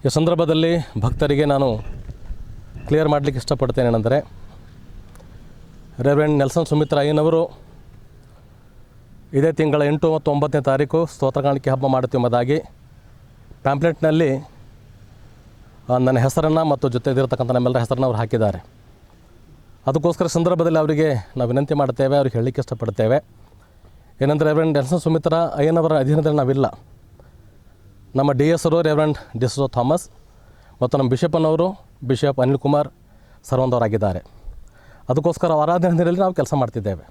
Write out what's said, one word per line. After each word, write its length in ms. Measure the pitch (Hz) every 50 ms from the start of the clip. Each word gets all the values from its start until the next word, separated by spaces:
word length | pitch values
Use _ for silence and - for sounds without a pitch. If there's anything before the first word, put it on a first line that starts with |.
| -
ಈ 40 | 135
ಸಂದರ್ಭದಲ್ಲಿ 760 | - 156 160 170 175 160 170 151 160 160 160 165 170 170 - - - 110
ಭಕ್ತರಿಗೆ 460 | - 135 - - 151 143 147 139 151
ನಾನು 320 | 147 143 139 139 131 110 110 110 - - - - - - - - - - - - - - - - - - - - -
ಕ್ಲಿಯರ್ 220 | 147 156 156 151
ಮಾಡಲಿಕ್ಕೆ 280 | 151 147 139 143 135 131
ಇಷ್ಟಪಡ್ತೇನೆ. 500 | - - 151 123 139 123 117 - 127 120
ಏನಂದರೆ, 400 | 117 113 104 117 127 147 - - - - - - - - - - - - - - - - - - - - - - - - - - - - - - - - - - - -
ರೆವರೆಂಡ್ 380 | 123 143 143 143 151 151 151 143
ನೆಲ್ಸನ್ 280 | 139 139 - 170 165
ಸುಮಿತ್ರಾ 360 | - 151 151 151 147 160 143
ಅಯ್ಯನವರು 440 | 143 147 151 151 151 160 165 165 170 175 - - - - - - - - - - - - - - - - - - - - - - - - - - - - - - - - - - - - -
ಇದೇ 180 | 139 139 165
ತಿಂಗಳ 300 | 156 151 156 151 143 147
ಎಂಟು 320 | 143 143 147 147 170 165 156
ಮತ್ತು 160 | 156 - 160
ಒಂಬತ್ತನೇ 300 | 143 143 147 151 135 147
ತಾರೀಕು 440 | 127 143 135 135 147 131 - 160 170
ಸ್ತೋತ್ರ 360 | 156 - - - 135 - 147
ಕಾಣಿಕೆ 280 | 135 143 139 139 - 139
ಹಬ್ಬ 180 | 131 131 135 135
ಮಾಡುತ್ತೆಂಬುದಾಗಿ 720 | 131 127 127 123 - 127 120 120 117 120 123 123 143 160 - - - - - - - - - - - - - - - - - - - - -
ಪ್ಯಾಂಪ್ಲೆಟ್‌ನಲ್ಲಿ, 760 | 135 139 143 151 170 160 - 160 160 156 160 165 143 135 131 147 - - - - - - - - - - - - - - - - - - - - - - - - - - - - -
ಆ, 80 | 123 127
ನನ್ನ 220 | 127 127 131 123
ಹೆಸರನ್ನು 460 | 120 135 - - 151 156 156 160 160
ಮತ್ತು 240 | 156 143 131 - 135
ಜೊತೆ 220 | 120 123 - 143
ಇದ್ದಿರತಕ್ಕಂಥ 400 | 131 127 135 123 - - 131 120
ನಮ್ಮೆಲ್ಲರ 280 | 127 123 123 123 127 127
ಹೆಸರನ್ನು 260 | 117 - 135 123 135
ಅವ್ರು 140 | 131 117 107
ಹಾಕಿದ್ದಾರೆ. 460 | 117 110 - 113 107 104 92 85 - - - - - - - - - - - - - - - - - - - - - - - - - -
ಅದಕ್ಕೋಸ್ಕರ 380 | 135 156 143 175 165 - 185
ಸಂದರ್ಭದಲ್ಲಿ 540 | 170 - 170 170 175 180 160 170 170 160 160
ಅವರಿಗೆ 540 | 156 151 156 147 156 156 139 117 95 - - 131
ನಾವು 120 | 123 117
ವಿನಂತಿ 240 | 123 135 143 143 156
ಮಾಡ್ತೇವೆ, 420 | 143 143 127 - - 135 135 139
ಅವ್ರಿಗೆ 220 | 143 139 131 - 120
ಹೇಳಲಿಕ್ಕೆ 220 | 113 127 127 -
ಇಷ್ಟಪಡ್ತೇವೆ. 680 | 127 - - 113 113 107 101 - 113 110 123 151 - - - - - - - - - _ _ - - - - - - - - -
ಏನಂದರೆ, 240 | 139 139 147 151 156
ರೆವರೆಂಡ್ 280 | 151 151 156 160 160 151
ನೆಲ್ಸನ್ 260 | 143 135 131 170 175
ಸುಮಿತ್ರಾ 380 | - 165 160 160 - 165 160 165
ಅಯ್ಯನವರ 600 | 170 156 - 147 143 156 170 170 160 160 156 151
ಅಧೀನದಲ್ಲಿ 400 | 131 131 151 156 151 156 147 147
ನಾವಿಲ್ಲ. 420 | 135 127 135 135 135 - - - - - - - - - - - - - - - - - - - - - - - - - - - - - -
ನಮ್ಮ 160 | 135 139 147
ಡಿ 180 | 139 123 139 156
ಎಸ್ 160 | 165 160 -
ಅವರು 160 | 170 156 170
ರೆವರೆಂಡ್ 360 | 170 156 151 147 156 151 147 - - - - 113
ಡಿಸೋ 280 | 123 123 - 139 139 131
ಥಾಮಸ್ 420 | - 127 120 131 156 180 - - - - - - - - - - - - - - - -
ಮತ್ತು 160 | 127 127 - 139
ನಮ್ಮ 120 | 135 123
ಬಿಷಪ್ಪನವರು 680 | 123 127 - 165 151 165 160 156 160 160 170 185 196 - - - - - -
ಬಿಷಪ್ 360 | 123 131 120 - 139 131 -
ಅನಿಲ್ 180 | 127 131 139 131
ಕುಮಾರ್ 300 | - 139 143 147 147 - - _ - - - - - - - - _
ಸರ್ವಂದವರಾಗಿದ್ದಾರೆ. 760 | - - 127 131 127 123 120 113 110 104 110 101 101 90 87 - - - - - - - - - - - - - - - - - -
ಅದಕ್ಕೋಸ್ಕರ 420 | 127 151 143 170 160 - - 170
ಅವರ 200 | 160 151 151 156
ಅಧೀನದಲ್ಲಿ 480 | 175 180 170 185 170 165 170 170 175 180
ನಾವು 140 | 196 185 180
ಕೆಲಸ 200 | - 143 - -
ಮಾಡ್ತಿದ್ದೇವೆ. 540 | 143 127 113 - 117 98 104 95 82 - -